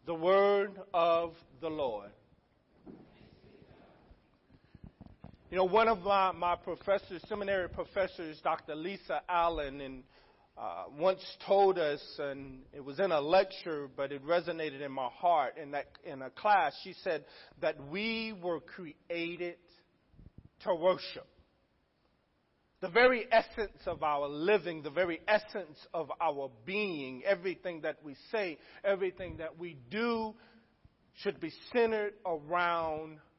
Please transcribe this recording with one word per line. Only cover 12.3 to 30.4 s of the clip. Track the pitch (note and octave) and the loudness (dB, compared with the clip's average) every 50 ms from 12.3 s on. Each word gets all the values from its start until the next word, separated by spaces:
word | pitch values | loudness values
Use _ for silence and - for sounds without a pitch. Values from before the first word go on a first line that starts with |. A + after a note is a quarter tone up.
| C3+ C#3 C3+ C3+ C3 C3 B2+ - - | -6 -8 -12 -16 -16 -18 -20 -18 -16
it | C#3+ C3 | -14 -12
was | C#3 C#3 C#3+ | -10 -2 0
in | G3 F#3+ | 2 2
a | E3 D3+ | 2 2
lecture, | C#3 D3+ F3 F#3+ G3 F#3+ - - - F3 D#3+ D3 C#3+ C3+ B2 | 4 6 6 6 6 4 -4 -10 -6 -6 -6 -6 -6 -8 -4
but | C3+ C#3 C#3 | -4 -4 -4
it | C#3+ C#3 C3 | -4 -8 0
resonated | D3 E3+ F3 E3 E3+ E3 E3 D#3 D3+ C3+ C3+ | 2 2 2 2 0 -6 -4 -6 -6 -6 -8
in | C#3+ C#3 | -10 -8
my | C3+ C3+ C3 | -6 -4 -4
heart | A#2+ - - F3+ F3 E3+ D#3 C3+ A#2+ - | -6 -6 0 2 4 4 4 2 0 -2
in | D3+ D#3 C#3+ | -8 -10 -6
that, | C#3+ C#3+ C3+ - _ - - | -6 -6 -6 -8 _ -16 -14
in | F3 C#3+ C3 | -12 -10 -10
a | C3 B2+ | -10 -12
class. | _ - - G#3+ G#3 F#3+ E3 C#3+ - - - | _ -2 2 4 6 6 4 2 -2 -6 -14
She | F#3+ F3 - - | -14 -14 -6 -2
said | F#3+ D#3+ D3 - - - - - - - - | -2 -2 -2 -4 -10 -20 -20 -20 -20 -8 -2
that | E3+ D#3 D#3 D3 C#3 C#3 | -2 -2 -2 -2 -10 -8
we | D#3 G3 G#3+ A3+ A3+ A3+ A3 A3 A3 F#3 | -6 -4 -2 -2 -2 -2 -4 -6 -10 -6
were | E3+ F3+ E3+ D3 | -4 -4 -4 -4
created | - - - - F3+ D3+ - _ _ _ F3 E3+ E3+ E3+ F3 E3 F3 F3 E3+ _ _ _ _ _ _ _ _ _ _ _ _ - - - _ - _ - _ _ - | -6 -12 -14 -14 -14 -14 -14 _ _ _ -6 -4 -4 -6 -6 -6 -8 -8 -8 _ _ _ _ _ _ _ _ _ _ _ _ -20 -20 -20 _ -20 _ -20 _ _ -2
to | G#3 F#3 | 0 0
worship. | D#3+ D#3+ F#3 F3+ C#3+ - - - - - _ _ _ _ _ _ _ _ _ _ _ _ _ _ _ _ _ _ _ _ _ _ _ _ _ _ _ _ _ _ _ | 4 4 2 2 2 -2 -10 -12 -12 -14 _ _ _ _ _ _ _ _ _ _ _ _ _ _ _ _ _ _ _ _ _ _ _ _ _ _ _ _ _ _ _
The | - F#3 | -10 0
very | E3+ A3+ A#3+ B3+ B3+ A#3 G#3 - | 6 6 8 8 6 4 2 4
essence | A3+ A3+ - - - A#3+ G#3+ G3 - - - | 4 4 4 2 -6 -6 -6 -6 -8 -8 -6
of | F#3+ E3 - | -6 -4 -2
our | D#3+ D3+ D3 C#3+ C#3+ | 0 0 0 0 -2
living, | C#3+ D3 D3 D#3+ F#3+ G#3+ G3+ D3+ F3 E3 D#3+ | -2 -4 -2 2 4 4 4 2 -2 -8 -6
the | C#3+ D3+ | -8 -4
very | C#3 E3 F#3 E3+ E3 D#3+ - | 0 0 0 0 -2 -4 0
essence | - G#3+ G#3 G#3+ - - G#3 F3+ D3+ D3+ - - - - | 2 2 2 2 -4 -10 -10 -10 -12 -16 -20 -18 -8 -6
of | E3+ D#3 C3 D3 - | -6 -6 -6 -4 0
our | E3+ D#3+ D3 C#3 C3+ C3 B2 A2+ A2+ | 0 0 0 -2 -6 -8 -10 -14 -10
being, | C#3+ F#3+ G#3 G#3 G3 F3 D3 C3+ C3 C3 B2 - | -4 -2 -2 -2 -2 -4 -6 -6 -8 -10 -4 0
everything | G3 G3 F3+ F3 F#3+ E3 - - F#3 E3+ D#3 | 0 0 2 0 -6 -6 -4 -8 -8 -8 -4
that | D#3 D#3+ D3+ _ D3 | -6 -6 -6 _ -14
we | D3+ C3+ - - - | -16 -16 -16 -12 -4
say, | - A3 G3+ F3 D3+ - - - - - - | -4 -2 -2 -2 -6 -10 -16 -20 -20 -4 0
everything | G3+ G3 F#3 G3 F#3 F3+ - F#3+ E3+ D#3+ | 0 0 2 0 -4 -4 -6 -12 -12 -10
that | D#3+ D#3+ D#3+ D3 D#3+ | -10 -10 -12 -10 -10
we | F3 F3 E3 C3+ B2 A#2+ | -12 -12 -12 -14 -14 -6
do | F#3+ G#3+ A#3 A#3+ A#3 A3+ A3+ A3 G#3 - | -4 -2 0 0 0 0 -2 -4 -8 -12